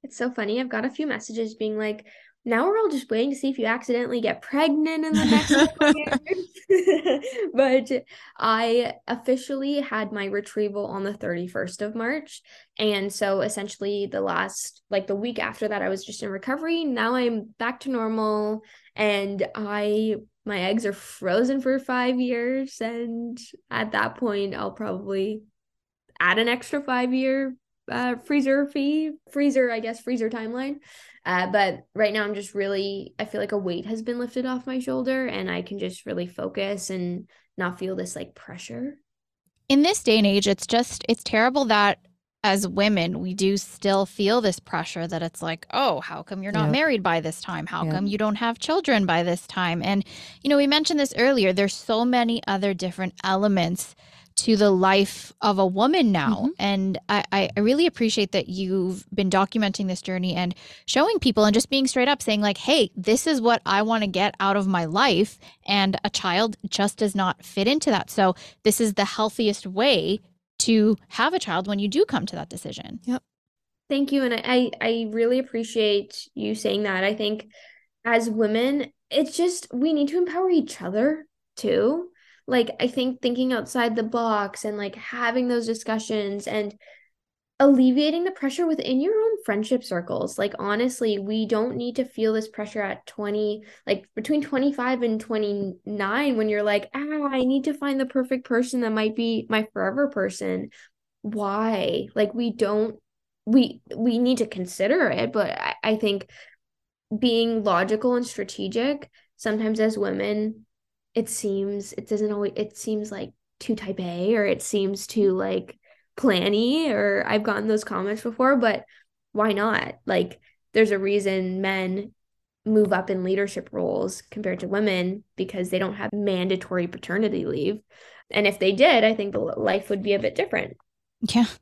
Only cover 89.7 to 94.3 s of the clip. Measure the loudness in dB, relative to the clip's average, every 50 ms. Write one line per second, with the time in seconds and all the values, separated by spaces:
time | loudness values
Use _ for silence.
89.7 | 0 -2 0 -4 -6 -6 -4 -4 -4 -4 -4 -4 -2 -4 -4 -4 -4 -6 -4 -2
90.7 | 0 0 0 -2 -2 -2 -2 0 0 -2 -2 -2 -2 -2 0 0 0 0 0 -2
91.7 | -2 -4 -6 -4 -2 -4 -4 -4 _ -2 0 0 0 0 -4 -6 -8 -10 -10 -8
92.7 | -6 -6 -4 -4 -6 -8 _ -18 -10 -8 -4 -4 -2 -2 -2 -2 -4 -6 -10 -18
93.7 | -20 -14 _ -2 -2 -2 -4 _ _ -10 -2 0